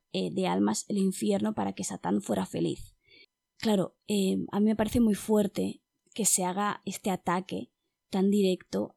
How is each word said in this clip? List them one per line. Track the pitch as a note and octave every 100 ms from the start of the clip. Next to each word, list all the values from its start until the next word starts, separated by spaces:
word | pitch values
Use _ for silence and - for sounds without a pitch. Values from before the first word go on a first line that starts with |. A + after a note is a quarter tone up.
| _
eh, | F#3+ F#3
de | F#3 F#3
almas | F#3 G3+ A3 -
el | G#3
infierno | F#3+ F#3 G#3+ G3+ G#3+
para | G#3+ G3
que | G3
Satán | F#3 F#3+ F3+ G3+
fuera | G3+ G3 F#3
feliz. | - E3 - - _ _ - - _ _ -
Claro, | A3+ G3+ E3+ - -
eh, | G#3 F#3+ F#3+ -
a | G3+
mí | G#3+
me | A3
parece | G#3+ B3
muy | A3+
fuerte | F#3+ - G#3+ G3+ - F#3+ - _ _ _
que | -
se | G3 -
haga | F3+ F#3 G#3 -
este | - - G#3
ataque | F#3 - F3+ F#3+ F#3+ B3 _ _ _ _
tan | G3 G3
directo | G3+ F#3+ F3+ - F#3+ G#3+